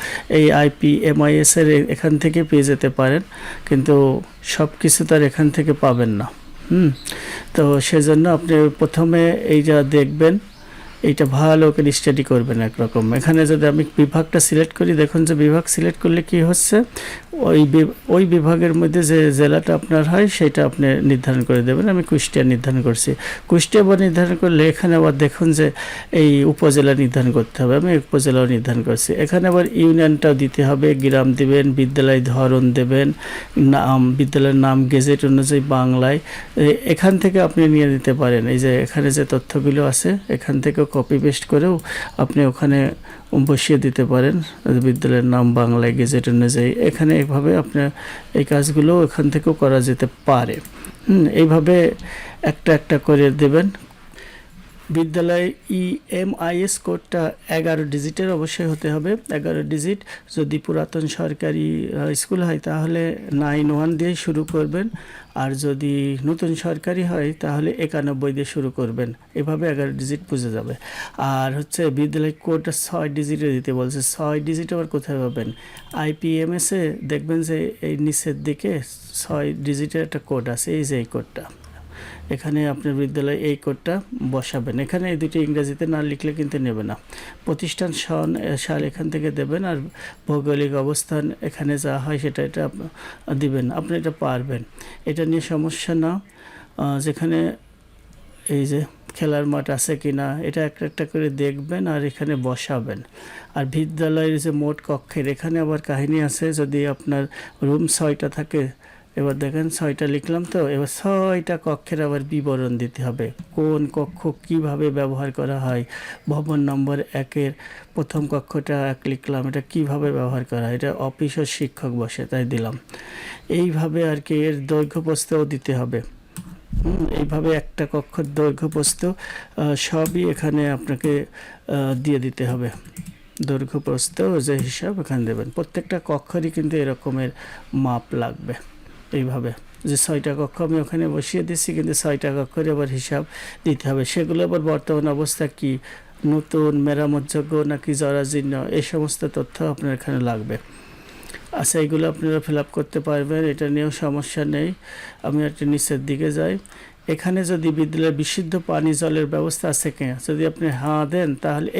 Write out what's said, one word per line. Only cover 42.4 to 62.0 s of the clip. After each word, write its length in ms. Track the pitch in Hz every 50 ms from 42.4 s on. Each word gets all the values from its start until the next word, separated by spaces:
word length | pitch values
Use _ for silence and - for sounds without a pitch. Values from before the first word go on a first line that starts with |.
| 143
ওখানে 460 | 131 127 - 156 143 139 139 135 - - - - - - - - - - 139 135
বসিয়ে 340 | 135 143 131 - - 151 131
দিতে 260 | - 135 123 - 127
পারেন। 360 | 107 127 127 127 139 - 180 151 - - - -
বিদ্যালয়ের 600 | - 127 127 123 131 120 - - 123 127 123 120
নাম 280 | 123 123 123 123 120 120
বাংলায় 440 | 123 120 117 120 117 117 117 117
গেজেট 320 | 123 120 117 - 123 - 127
অনুযায়ী, 420 | 120 120 120 120 120 127 120 127
এখানে 460 | - - 151 151 147 - 160 151 160
এইভাবে 400 | 151 139 147 139 139 143 160 -
আপনার 320 | - 151 - - 147 139 143 - - - - - - - - -
এই 100 | 139 143
কাজগুলো 600 | - 151 143 143 156 147 151 147 160 175 175 165
এখান 260 | 135 - - 147 147
থেকেও 240 | 147 151 - 165 156
করা 280 | - 147 135 135 131
যেতে 260 | 123 123 127 - - 131 - - -
পারে। 340 | - 135 123 127 - - - - - - - - - - - - -
হুম, 180 | 190 190 160
এইভাবে 640 | 147 - - 165 156 156 165 151 170 180 175 170 - - - - - - - - - - -
একটা 320 | - 285 156 - - 180 160
একটা 240 | 196 - - 160
করে 340 | 139 - - 151 139 143 139
দেবেন। 380 | 135 147 147 139 143 160 180 202 190 - - - - - - - - - - - - - - - - - - - - - - -
বিদ্যালয়ে 640 | 147 165 165 160 156 180 170 170 175 175 180 180 - - _ -
ইএমআইএস 1120 | 196 185 185 180 185 - - - - 180 185 196 190 - 170 170 175 175 190 196 - -
কোডটা 520 | - 180 175 165 - _ - 175 165 156 - - - -
এগারো 340 | 165 160 160 165 160 156 151
ডিজিটের 480 | 147 143 147 139 156 156 - 190 190
অবশ্যই 340 | 185 156 156 160 - - 175
হতে 260 | 160 156 156 - 156
হবে, 240 | 151 156 151 180 214 233 - - 156
এগারো 300 | 147 147 160 165 151 147
ডিজিট। 360 | 143 156 151 147 180 202 196 - - - - - - -
যদি 200 | 165 156 143 156
পুরাতন 500 | 151 - - 160 156 156 - - 165 156
সরকারি, 800 | 151 - - 170 156 151 - 165 156 151 156 156 156 156 156 - - 151
আহ, 200 | 147